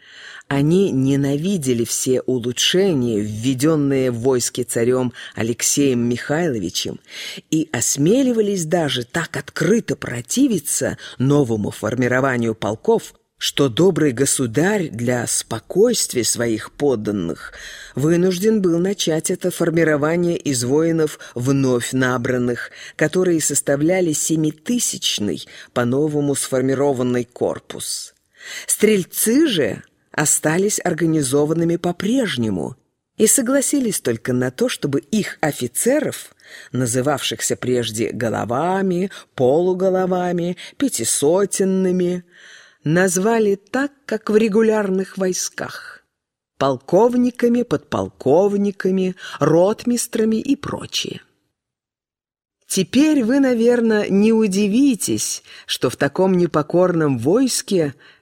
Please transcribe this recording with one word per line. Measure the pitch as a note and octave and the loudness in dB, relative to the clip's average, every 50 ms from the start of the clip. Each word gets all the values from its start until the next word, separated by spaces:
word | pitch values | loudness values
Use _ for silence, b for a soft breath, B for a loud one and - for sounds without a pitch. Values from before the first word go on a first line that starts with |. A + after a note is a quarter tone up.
| B B B B B B B B B B | B B B B B B B B B B
они | C#3 C#3 C#3+ D3+ E3+ F#3+ G3+ E3 | 0 0 2 4 4 4 4 2
ненавидели | A2+ C3 C3 C3+ C#3 C#3 C#3+ C#3 C#3 C#3+ D#3 F#3+ G#3 F3 C#3 B2+ B2 A#2 A#2+ | 2 2 2 2 2 2 2 0 0 -2 -2 -2 -2 -2 0 0 0 0 0
все | A#2+ - - - C3 B2+ B2 | -2 -4 -4 0 0 0 0
улучшения, | - - B2+ B2+ A2 B2 B2 - - - - F3+ G3 G3 E3+ C3+ A#2+ A#2+ A2+ G2+ | 0 -2 -2 -2 -2 -4 -2 0 0 2 2 2 2 2 2 2 0 0 0 0
введённые | G#2+ G#2+ G#2+ G#2+ A2+ C3 C3+ B2 C#3 D#3+ D#3+ D3+ C#3+ C#3 C#3 C3+ C3 B2+ | -2 -4 -4 -4 -2 -2 0 2 2 2 2 2 2 0 0 0 0 0
в | A#2+ A2+ | -2 0
войске | A#2 C3+ C3 B2 A#2 - - - A#2+ | 0 2 2 2 0 -2 -4 -6 -6
царём | - - B2 A#2 B2 B2+ B2+ B2+ A#2+ - B B B B | -4 -2 0 2 2 2 2 0 -2 -4 B B B B
Алексеем | - A2 A2+ A#2+ - - - - D3 C#3+ C#3 B2+ A#2+ A#2 | -4 -2 -2 -2 -2 -2 -2 0 2 2 2 2 2 0
Михайловичем, | A#2+ A#2+ A#2 - - C#3+ D#3+ F3 E3 B2 A2 F2+ E2 - - - - - - _ B B B B B B B B - | 0 -2 -2 -2 -2 -2 -2 -2 -2 -2 -4 -4 -6 -6 -6 -6 -8 -8 -12 _ B B B B B B B B -2
и | - D#3+ D3+ - - | -2 -2 -2 -2 -4
осмеливались | A#2+ - - - C#3 C#3+ E3 A3 C4+ C#4 B3+ A#3+ A3 G#3+ G3+ G3+ F#3+ E3 | -4 -2 -2 0 2 2 4 4 4 4 2 2 2 0 0 0 -2 -2
даже | D#3 F3+ F3 D#3+ C#3 - B2 A#2+ | 0 0 0 0 0 -2 -4 -6
так | - - - D#3 - - | -6 -6 -6 -6 -6 -8
открыто | C#3+ - - - - D#3 E3 A3 A#3 - - C3+ | -10 -10 -8 -6 -2 0 2 2 2 0 -2 -6
противиться | - - A2+ A2 A#2+ A#2+ - - B3 C#4 C#4 G#3+ D#3 - - - - C3 G#2+ F2 B B B B | -6 -6 -8 -8 -8 -8 -4 0 2 2 2 2 0 -2 -4 -4 -2 -2 -4 -4 B B B B
новому | B B2 C3+ C#3+ D3 C#3+ A2+ A2+ G#2+ G2+ G#2 | B 2 4 4 4 4 2 0 -2 -2 -4
формированию | G#2+ - - G#2+ A#2+ A#2 B2+ A#2+ B2 B2+ C3+ C3+ B2 A#2+ A#2 A2+ A2 | -6 -4 -4 -4 -2 0 0 2 2 2 2 0 0 0 -2 -2 -2
полков, | - - G2+ A2 - - - A3+ G3+ - - - _ _ _ _ | -2 -4 -4 -4 -2 0 0 0 0 0 -6 -18 _ _ _ _
что | - - - - - C#3+ | -8 -6 -4 0 0 0
добрый | C#3 A2 C#3 E3+ G3 E3 D3 D#3 D3 A#2 | 2 2 4 4 4 4 2 0 0 0
государь | A2+ C#3 C#3 - - C3+ A#2 A2 D3 E3 F#3+ A3 G#3 E3+ - | 0 0 0 0 -2 -2 -2 0 0 0 2 0 -2 -2 -6
для | - A2+ A#2+ B2 B2 A#2+ - | -6 -4 -2 -2 -2 -2 -2
спокойствия | - - - - - A#2 A2 - - - F#3 G#3+ B3 A3+ - - - - B2 A2 | -4 -4 -6 -6 -6 -8 -8 -8 -4 0 2 2 2 2 0 -4 -4 -2 -2 -2
своих | - - - A#2+ A#2 A2 G#2+ - - | -2 -2 -2 -2 -2 -2 -4 -6 -10
подданных | _ - C#3+ C#3+ B2+ G#2+ G#2+ G#2+ G#2 G2+ F2 E2 D2+ - - - B B B B B B B B B | _ -2 0 0 0 0 -2 -2 -2 -2 -2 -4 -6 -8 -12 -18 B B B B B B B B B
вынужден | - C3+ D#3+ E3+ E3+ F3 F#3+ F#3 F3 G3 A3 A3 A3 | -2 0 2 2 2 2 0 0 0 0 2 2 2
был | F#3 F3 E3 E3+ | 2 2 2 2
начать | F3+ F#3+ G3+ - - F3 D#3 D#3+ - - | 0 -2 -2 -2 -2 -2 -2 -2 -2 -2
это | F#3 - - F3+ | -4 -2 -4 -4
формирование | - - E3+ E3 D#3+ E3+ E3 D#3 D3+ C#3+ C#3+ D#3 E3+ F3 F3 E3+ E3+ | -2 -2 -2 0 2 2 2 2 2 2 2 0 0 0 0 0 -2
из | - - C#3+ C3+ A#2 A#2+ | -2 -2 -2 -2 -2 0
воинов | A#2+ C#3 D3+ D#3+ E3 E3 D#3+ D#3 D3+ - - B B B | 0 2 2 2 2 2 0 0 -2 -2 -8 B B B
вновь | A#2+ A#2+ C3+ C#3 C#3 C3+ B2+ B2+ A#2+ A#2+ - | -4 0 0 2 2 2 2 2 0 0 -2
набранных, | - C3 C3 B2+ B2+ B2 A#2+ C3 B2 B2+ B2 A#2+ A#2+ - - - B B B B B | -2 0 0 0 0 0 0 0 0 0 0 -2 -2 -4 -8 -12 B B B B B
которые | - D#3 D3+ - F#3 F#3 F3+ E3+ D#3 | -2 -2 0 0 0 2 2 2 0
составляли | C#3+ - D3 - - - C#3+ C#3 D3+ E3 F#3 F#3+ F3+ D#3+ D3+ | 0 -2 -2 -2 0 0 0 2 2 2 2 2 2 0 0
семитысячный | - - - D#3+ D#3+ D#3 D3+ - - - - A#3+ A#3+ - - - - - - - - G#2 G2+ D#2 B1+ - B B B B B B | -2 -2 -2 0 0 0 0 -2 -4 -4 -4 -2 -2 -2 -4 -6 -4 -4 -4 -4 -2 -2 -4 -4 -6 -8 B B B B B B
по-новому | A#2+ A#2+ A#2+ B2+ C#3 D3+ D#3 D3 D3 D3 C#3+ C#3 | -2 0 0 2 0 0 0 0 0 0 0 -2
сформированный | C3+ - - C3+ B2+ B2+ C3 C3+ B2+ C#3+ C#3+ C#3 A#2+ B2+ B2 B2 B2 A#2+ | -2 -4 -2 -2 0 0 0 0 2 2 0 2 0 0 0 0 -2 -2
корпус. | - - - - F2+ - - - - - - - - - - - - - _ _ _ B B B B B B B | -4 -6 -4 -2 -2 -2 -4 -10 -14 -14 -12 -10 -8 -8 -10 -10 -14 -20 _ _ _ B B B B B B B
Стрельцы | B - - G#3+ A3 A3 G3 E3 - - - - G#3+ A#3 C#4+ E4 | B -2 2 4 4 4 4 0 -4 -4 -2 0 2 4 4 4
же | D4+ G#3+ E3 C3 G2 - - - _ _ _ _ _ - | 2 2 0 0 0 -2 -6 -10 _ _ _ _ _ -4
остались | - D#3 D3 - - - D3+ D#3 F#3 G3 G#3+ - - - | -2 0 0 0 0 0 0 2 2 0 0 -2 -2 -2
организованными | - F3 D#3 E3+ E3 D#3+ D#3 C#3+ B2 C3+ C#3+ D3 D3+ D#3+ E3 E3+ E3+ E3+ | -2 -2 0 0 2 2 2 0 2 2 2 2 2 0 0 0 0 0
по-прежнему | E3+ - F3+ F3 - F3+ G3+ A#3+ C#4 A#3+ F#3 C#3 A#2+ A#2 G#2+ G2 F2 C#2 A#1 C3 - _ _ _ _ _ _ _ | 0 -2 -4 -4 -2 -2 0 0 0 0 0 -2 -2 -2 -2 -2 -2 -4 -6 -8 -12 _ _ _ _ _ _ _
и | - A3 | 2 2
согласились | A3 - - B3 A3+ C4+ C#4 C4 - - C#4+ B3+ A3 - - | 4 4 2 2 2 2 0 0 0 0 0 0 0 -2 -2
только | - B2+ A#2 A#2 - - B2 | -2 -2 -4 -2 -2 -2 0
на | B2 B2+ B2+ | 0 0 -2
то, | - - A#3 | -2 -2 -2
чтобы | B3+ - - - C#3+ C3+ C#3+ | -2 -2 -4 -4 -2 -2 -2
их | - - - G#3+ F3 - - - | -2 -2 -2 -2 -2 -2 -6 -4
офицеров, | - D3+ - - B2 A#2+ - - - A#3 C4+ D4+ C4+ D3 - - - - _ B B B B B B B | -4 -4 -4 -4 -6 -6 -4 -2 0 2 2 2 0 -2 -6 -8 -12 -18 _ B B B B B B B
называвшихся | B B2 C3 A#2 A#2 C3 B2 D3 D3 B2+ - - A#2+ - - - B2+ | B -2 -2 0 0 0 0 0 0 -2 -2 -6 -6 -4 -4 -4 -4
прежде | - - B2 B2+ B2 A#2 A#2 G#2+ A2 A2 - | -4 -2 0 0 0 0 -2 -2 -2 -4 -2
головами, | - - B2 A2 G#2+ G#2+ G#2+ G#2 A#2+ C3 D#3+ F3+ F#3 G3 G3 F#3+ F3 F3 F#3+ G3+ B B B B - | -2 -2 -4 -2 -2 -2 -4 -2 -2 -2 0 0 0 0 0 0 0 -2 -2 -4 B B B B -2
полуголовами, | - C3 B2 C#3 E3 F3+ F#3 F#3 F3+ F#3+ F#3+ F#3 F#3 F#3 F3+ F#3 F3+ F3+ F3+ F3+ F3 E3+ F3 F3+ B B B B | 0 2 4 4 4 2 2 0 0 0 0 2 0 0 0 0 -2 -2 -2 -2 -2 -2 -4 -6 B B B B
пятисотенными, | B C#4+ C4 - - A2+ - - - C#3+ C#3+ E3+ F#3+ G3+ F#3+ - - G3 F#3+ F#3+ F#3+ F#3+ F3+ F3+ F#3 F3+ F3 F3+ F3+ F3+ B B B B B B B B B B B B | B -2 -2 -2 -2 -4 -4 -2 0 2 2 4 2 2 0 0 0 0 2 2 2 2 2 0 0 0 -2 -2 -4 -8 B B B B B B B B B B B B
назвали | D3 D#3+ F3 F#3 G3 E3+ F#3 F#3 A3+ A#3 A3+ G#3+ G3+ G3 F#3+ _ _ | 0 2 2 2 2 2 2 2 2 2 2 2 2 0 -2 _ _
так, | - B3+ C#4 C#4+ _ _ _ | -4 -2 -2 -4 _ _ _
как | - A3 G#3+ - - | -6 -6 -6 0 2
в | G#3 | 2
регулярных | G#3+ A3+ A3+ F#3+ A3+ A3+ A3 A3 G#3+ G#3 G3 F#3+ F#3+ F#3+ - - G3 | 4 4 4 4 4 4 4 2 2 0 0 0 -2 -2 -4 -4 -2
войсках: | F#3+ F#3 F3+ - - - - - - - - - - - - - _ _ _ _ _ _ _ _ _ _ _ | -2 -2 -2 -2 -6 -8 -8 -10 -10 -10 -12 -14 -18 -18 -20 -20 _ _ _ _ _ _ _ _ _ _ _
полковниками, | - C3+ C#3 C3+ A#2+ _ - E3+ F#3 A3+ B3 A#3+ B3 B3 B3 - - A#3+ A#3+ A#3 B3 | -2 0 0 0 -2 _ 2 4 4 4 4 4 2 0 0 0 0 0 2 2 2
подполковниками, | A#3+ - - - - - - G#2+ F#2+ F#2 - - - B2+ C#3 E3+ G3+ G3+ G3+ G3+ G3+ G3+ G3 - - F#3+ F#3 F#3+ F#3 F#3 F#3 B B B B B | 0 -2 -4 -4 -4 -4 -4 -4 -4 -4 -6 -2 2 4 4 4 4 4 2 0 0 -2 -2 -2 -2 0 0 0 0 -2 -4 B B B B B
ротмистрами | C#3+ D3 D#3 E3 F3+ G3 A3 - - A#3+ A#3+ A#3 - - - A3+ A3 A3 A3 | 2 4 4 4 4 2 0 -2 -2 -2 -2 -2 -2 -4 -2 0 0 2 0
и | A3 - - C#4+ | 0 0 0 -2
прочее. | - - - - - - - - - - G1+ G1+ - - _ _ _ _ _ _ _ _ _ _ _ _ _ _ _ _ _ _ _ _ _ _ _ _ _ _ _ _ - | -2 -4 -8 -8 -8 -10 -8 -8 -6 -6 -6 -8 -12 -16 _ _ _ _ _ _ _ _ _ _ _ _ _ _ _ _ _ _ _ _ _ _ _ _ _ _ _ _ -6
Теперь | - F#3+ F3+ - - B3 D4+ D#4 D#4 D4 A3+ | -2 -2 -2 0 2 4 4 4 4 2 2
вы, | G#3 C4 C#4+ | 2 2 2
наверное, | C#4 B3+ B3 A3+ A#3 A#3+ A#3+ A#3+ A#3 A3+ G#3+ G#3 G3+ - | 2 2 2 2 4 4 4 4 4 2 2 2 2 2
не | F#3 G3 G#3 A3+ A3+ | 2 4 4 4 4
удивитесь, | A3 A3 G#3 F#3 G3 G#3+ G3 G3 B3+ C#4+ C#4+ B3 F#3+ - - A2 G#2 - - - - - B B B B | 4 2 2 2 2 0 2 2 4 4 4 2 2 -2 -4 -4 -4 -4 -6 -8 -10 -12 B B B B
что | B - - - B2+ | B -6 -2 -2 -2
в | - | 0
таком | - D3 C#3 - - F#3 F#3+ F#3 | 0 -2 -2 0 2 2 2 4
непокорном | F3 F3 E3+ - D#3 D3 - - F3 F#3 F3+ E3+ E3 D#3 D3 C3+ | 2 2 2 0 -2 -2 0 2 2 2 2 2 0 0 0 0
войске | A#2 A2 C#3 F#3 B3+ C4+ A#3+ - - - - G#3 F3 D#3 C#3+ - b b b b b | 0 0 2 2 2 2 0 -2 -4 -4 -2 0 0 0 -2 -4 b b b b b